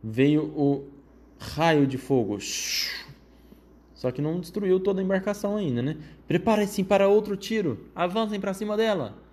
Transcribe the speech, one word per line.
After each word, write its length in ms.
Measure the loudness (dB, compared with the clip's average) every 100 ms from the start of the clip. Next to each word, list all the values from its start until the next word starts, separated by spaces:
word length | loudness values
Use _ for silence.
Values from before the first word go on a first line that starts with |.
veio 420 | -6 2 4 4 0 0
o 320 | 2 2 -4 -20 -20 -20 -20 -16
raio 480 | -10 0 4 6 4
de 140 | 0
fogo. 400 | 0 2 2 -4 -6 -6 -4 -4 -4 -8 -14 -20 _ -20 -20 -20 _ -20 _
Só 180 | -6 -6
que 80 | -2
não 200 | -4 -4
destruiu 400 | -6 -4 0 2
toda 200 | 2 -2
a 40 |
embarcação 540 | 0 0 0 -4 -4 -2
ainda, 260 | -2 -2
né? 140 | -2 -4 -12 -20 -2
"Preparem-se 560 | 0 2 2 2 -2
para 240 | 2 4 6
outro 300 | 4 2 -6
tiro. 480 | -4 -2 -2 -4 -10 -4
Avancem 440 | -2 -2 -2 -4
pra 140 | -6
cima 220 | -6 -4 0
dela." 400 | 0 0 -4 -10 -20